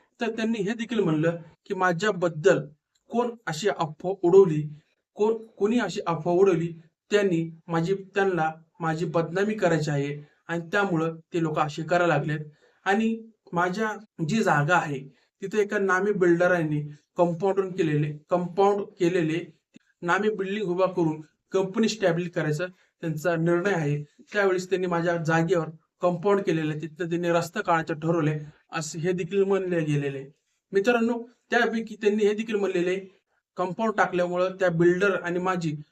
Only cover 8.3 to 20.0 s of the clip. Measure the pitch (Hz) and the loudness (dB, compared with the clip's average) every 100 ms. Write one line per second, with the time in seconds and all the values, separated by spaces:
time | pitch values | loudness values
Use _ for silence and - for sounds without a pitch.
8.3 | 170 160 160 _ - 165 160 165 170 160 | 0 -2 -4 _ -8 -4 -4 -2 -2 -2
9.3 | 185 214 214 175 160 151 143 143 147 - | -2 -2 0 0 0 0 -2 -4 -8 -14
10.3 | _ - 170 165 202 196 160 165 165 - | _ -8 -8 -4 -2 0 0 -2 -6 -8
11.3 | 175 160 160 151 165 165 175 175 147 151 | -4 -2 -2 -4 -4 -2 0 2 0 0
12.3 | 156 151 - _ _ 185 220 226 226 - | -6 -8 -18 _ _ -2 0 0 -2 -8
13.3 | _ - 175 185 196 220 208 214 - 160 | _ -6 -2 -2 0 -4 -6 -12 -6 -2
14.3 | 226 185 151 147 175 160 135 - _ _ | 0 2 2 2 2 0 -8 -12 _ _
15.3 | _ 190 214 202 208 190 185 208 190 180 | _ -4 -2 0 0 0 2 0 2 4
16.3 | 170 180 175 156 151 147 - _ - 175 | 4 4 2 0 -2 -6 -12 _ 0 0
17.3 | 165 196 190 190 180 160 151 151 - - | 0 0 0 -2 -2 0 0 -2 -6 -4
18.3 | 175 175 185 196 202 196 - 170 180 160 | -2 0 2 2 2 -4 -2 0 2 0
19.3 | 165 - - _ - _ _ | -2 -8 -16 _ -20 _ _